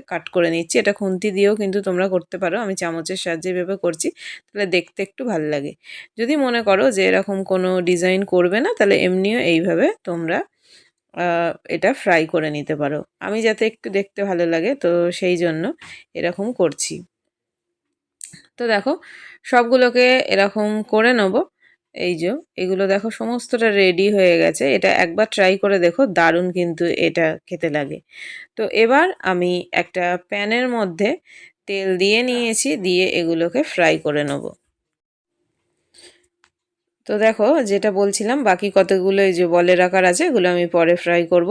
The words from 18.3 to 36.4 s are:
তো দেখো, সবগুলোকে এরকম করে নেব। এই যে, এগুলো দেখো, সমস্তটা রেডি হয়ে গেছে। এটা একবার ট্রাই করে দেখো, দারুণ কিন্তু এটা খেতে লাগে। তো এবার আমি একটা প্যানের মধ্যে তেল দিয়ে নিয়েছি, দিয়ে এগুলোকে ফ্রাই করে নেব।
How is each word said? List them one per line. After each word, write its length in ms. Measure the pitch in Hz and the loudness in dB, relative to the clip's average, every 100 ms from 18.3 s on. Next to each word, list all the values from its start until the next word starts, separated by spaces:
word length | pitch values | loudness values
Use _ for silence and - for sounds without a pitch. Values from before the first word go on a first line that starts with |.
| - _ | -20 _
তো 100 | - 240 | -8 -2
দেখো, 260 | 208 262 330 - - - - | 0 0 -4 -8 -20 -20 -20
সবগুলোকে 640 | - 247 233 254 247 247 254 254 - | 0 2 4 4 4 4 4 4 2
এরকম 420 | 196 196 220 208 214 | 2 2 0 -2 -2
করে 280 | 208 214 233 | 0 2 4
নেব। 220 | 240 196 226 370 _ _ _ _ - | 2 2 0 -2 _ _ _ _ -6
এই 180 | 180 165 | -4 -2
যে, 160 | 175 294 - - | -4 -4 -10 -6
এগুলো 280 | 185 190 196 | -4 0 0
দেখো, 200 | 196 220 | 0 -2
সমস্তটা 560 | - 226 240 - 233 226 | -6 -6 -6 -4 0 2
রেডি 360 | 202 185 175 196 | 4 4 4 2
হয়ে 240 | 202 180 170 | 4 4 4
গেছে। 260 | 165 160 269 | 2 2 0
এটা 160 | 202 190 - | 2 2 2
একবার 320 | 175 170 220 | 0 0 -2
ট্রাই 260 | - 185 190 | 2 2 2
করে 200 | 202 196 | 2 2
দেখো, 220 | 175 165 269 | 2 2 0
দারুণ 420 | 175 165 170 180 | 4 4 2 0
কিন্তু 320 | 175 170 165 170 - | -2 -4 -2 -2 0
এটা 280 | 165 165 160 170 _ | -2 0 -2 -4 _
খেতে 240 | 170 165 | -6 -4
লাগে। 280 | 147 143 156 _ - - - - | -4 -6 -10 _ -20 -18 -18 -16
তো 100 | - 220 | -8 -2
এবার 340 | 208 226 277 339 - | 2 4 4 2 -2
আমি 320 | 185 180 180 180 - | -2 0 0 -2 -2
একটা 300 | - 175 185 175 180 - | -4 -2 -4 -2 -4 -6
প্যানের 380 | 202 208 240 254 | -6 -2 -2 -2
মধ্যে 400 | 233 190 165 208 349 _ - - _ - | -2 -4 -2 -4 -4 _ -20 -20 _ -8
তেল 240 | 196 190 185 | -6 -2 0
দিয়ে 220 | 196 220 | 2 2
নিয়েছি, 460 | 254 240 233 220 269 285 | 0 -2 -2 -2 -4 -4
দিয়ে 280 | 185 180 185 | -2 0 0
এগুলোকে 480 | - 165 165 170 247 | 0 -2 -2 -2 -2
ফ্রাই 320 | 311 - 160 160 | -4 0 0 0
করে 260 | 156 147 | -2 -4
নেব। 200 | 147 143 - - _ _ _ _ _ _ _ _ _ _ _ _ _ _ - _ _ _ | -4 -6 -10 -16 _ _ _ _ _ _ _ _ _ _ _ _ _ _ -20 _ _ _